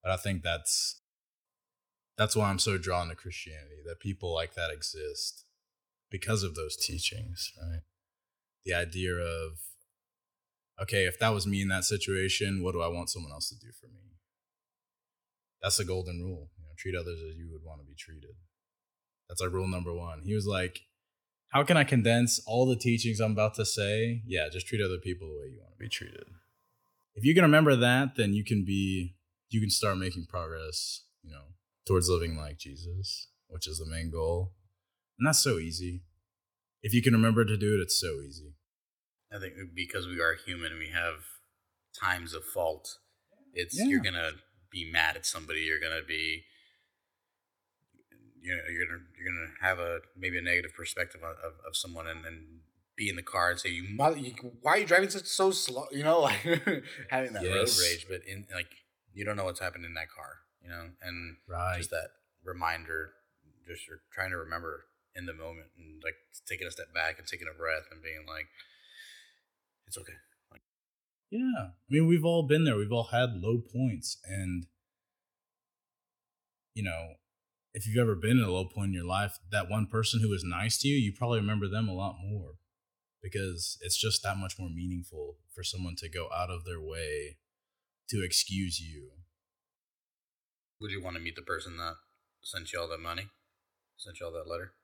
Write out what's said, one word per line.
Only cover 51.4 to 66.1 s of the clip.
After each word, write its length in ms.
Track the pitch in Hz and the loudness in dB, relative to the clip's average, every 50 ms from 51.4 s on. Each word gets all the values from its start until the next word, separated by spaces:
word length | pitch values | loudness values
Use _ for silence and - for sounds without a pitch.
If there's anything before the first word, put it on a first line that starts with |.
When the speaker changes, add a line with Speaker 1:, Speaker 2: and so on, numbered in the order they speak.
| 82 82 78 - - | -12 -12 -12 -12 -16
Speaker 2:
of 80 | - - | -8 -6
someone, 320 | - - 87 85 82 82 | -6 -6 -6 -8 -10 -8
and, 180 | 82 82 82 80 | -8 -10 -10 -12
and 360 | 82 82 80 78 78 82 82 - _ _ _ _ _ _ | -14 -14 -14 -18 -20 -20 -20 -20 _ _ _ _ _ _
be 140 | - 107 101 | -2 -2 -2
in 60 | 90 | -2
the 80 | 85 87 | -2 -8
car 260 | - - 92 87 87 | -4 0 2 2 2
and 80 | 87 85 | 2 0
say, 100 | - 92 | -4 -4
"You 160 | 87 85 90 98 101 | -4 -4 -6 -6 -2
mother, 220 | 110 139 156 165 | 2 2 2 2
you, 160 | 143 135 123 117 - - 123 120 117 | 2 -6 -8 -10 -10 -12 -14 -14 -2
why 120 | - 151 165 | 2 4 4
are 40 | 202 | 4
you 60 | 208 | 4
driving 240 | 160 170 185 196 196 | 6 6 6 6 4
so, 100 | 196 196 | -2 -6
so 320 | 180 - - - 190 190 | -4 -4 2 4 4 4
slow?" 340 | 185 190 - - 127 127 143 - | 4 2 -2 -2 -2 -6 -8 -6
You 120 | 143 139 147 | -6 0 4
know, 160 | 156 165 175 | 6 6 8
<laughs> 60 | 147 | 6
like, 160 | 135 110 101 101 170 170 151 - 208 180 139 - - - - 143 - | 6 4 2 2 2 2 2 2 0 -2 -2 -4 -10 -14 -14 -8 -4
having 240 | 135 131 131 123 110 | -2 -2 -2 -2 -4
that 100 | 101 90 | -4 -2
road 240 | 90 95 98 104 | 0 2 2 4
Speaker 1:
Yes. 120 | 120 - 92 | 4 4 4
Speaker 2:
rage, 240 | 90 87 85 85 - 90 | 4 2 2 -2 -4 -8
but 120 | 92 90 90 | -10 -10 -8
in, 180 | - 98 101 101 - 98 | -10 -12 -12 -12 -8 -6
like, 160 | 90 87 - - - _ _ _ _ _ _ 101 | -6 -6 -8 -10 -20 _ _ _ _ _ _ -10
you 100 | 98 104 | -6 -4
don't 100 | 104 104 | -4 -2
know 100 | 101 95 | -2 -2
what's 140 | 92 87 - | -4 -4 -4
happened 260 | 92 90 85 87 87 | -6 -6 -6 -8 -12
in 80 | 85 82 | -10 -8
that 140 | 80 80 - - | -10 -10 -10 -12
car, 240 | - 73 67 71 - _ _ _ _ | -14 -14 -14 -14 -18 _ _ _ _
you 80 | _ 87 | _ -14
know, 200 | 87 87 85 85 87 _ | -12 -12 -12 -14 -16 _
and 360 | 90 90 87 87 87 82 82 _ _ | -12 -10 -10 -8 -10 -12 -14 _ _
Speaker 1:
Right. 300 | - 87 82 87 90 90 | -10 -6 -2 -2 -2 -2
Speaker 2:
just 120 | 87 82 - | -2 -4 -4
that 180 | - 82 - - _ _ _ _ _ _ _ | -4 -6 -6 -6 _ _ _ _ _ _ _
reminder, 720 | 90 87 87 85 82 82 82 82 82 80 80 78 78 _ _ _ _ _ _ _ 76 _ _ _ | -12 -8 -4 -2 -2 -2 -4 -6 -6 -6 -6 -6 -8 _ _ _ _ _ _ _ _ _ _ _
just 200 | 87 85 78 - | -16 -14 -14 -14
you're 140 | - 80 73 _ _ | -16 -18 -20 _ _
trying 180 | - 95 95 95 | -8 -6 -6 -4
to 60 | 92 | -4
remember 480 | 85 82 80 82 85 85 82 76 69 - _ _ _ _ _ _ | -6 -6 -6 -8 -8 -6 -8 -10 -10 -14 _ _ _ _ _ _
in 100 | 90 90 | -12 -12
the 80 | 85 82 | -10 -10
moment 340 | 80 82 82 82 80 78 76 _ | -10 -12 -12 -12 -14 -18 _ _
and, 240 | 85 82 80 78 78 80 | -20 -20 -20 -20 -12 -10
like, 120 | 82 | -10